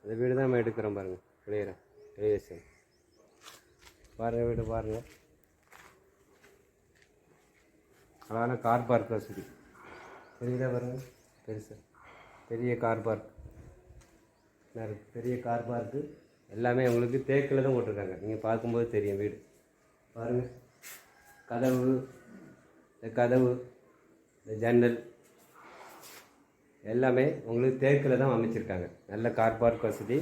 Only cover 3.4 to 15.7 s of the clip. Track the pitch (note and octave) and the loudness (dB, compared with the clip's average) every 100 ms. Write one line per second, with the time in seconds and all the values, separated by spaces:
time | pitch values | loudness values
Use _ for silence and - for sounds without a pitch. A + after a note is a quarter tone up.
3.4 | - - _ _ - _ - - A#2 A#2 | -20 -20 _ _ -20 _ -20 -6 -2 0
4.4 | A#2 A#2 A2 A2+ A2 A2 - - _ _ | 0 -2 -2 -4 -4 -8 -10 -20 _ _
5.4 | _ _ _ - - _ _ _ _ _ | _ _ _ -20 -20 _ _ _ _ _
6.4 | - _ _ _ _ _ _ _ _ _ | -20 _ _ _ _ _ _ _ _ _
7.4 | _ _ _ _ _ _ _ _ - A2 | _ _ _ _ _ _ _ _ -8 -2
8.4 | A#2+ B2 A#2 A#2 - A#2 G#2 A2 - G2 | -2 0 2 2 4 0 2 -6 -6 -14
9.4 | - - - - - - - - - - | -14 -20 -20 -20 -20 -20 -20 -20 -20 -10
10.4 | B2 B2+ C3 B2 B2 B2+ - _ _ _ | -6 -2 -2 -2 -4 -8 -12 _ _ _
11.4 | - G#2+ - G#2+ _ _ - - - - | -12 -12 -12 -20 _ _ -20 -20 -20 -20
12.4 | - A#2 B2 A#2+ A#2 A2+ A2 G#2+ - - | -8 -4 0 2 2 2 0 -2 -4 -18
13.4 | - - - - - - - _ _ _ | -20 -20 -20 -20 -20 -20 -20 _ _ _
14.4 | _ _ _ A#2 A2 G#2 - A#2+ B2 B2 | _ _ _ -12 -10 -10 -12 -8 -4 -4
15.4 | A#2+ A#2 A#2 | -2 -4 -2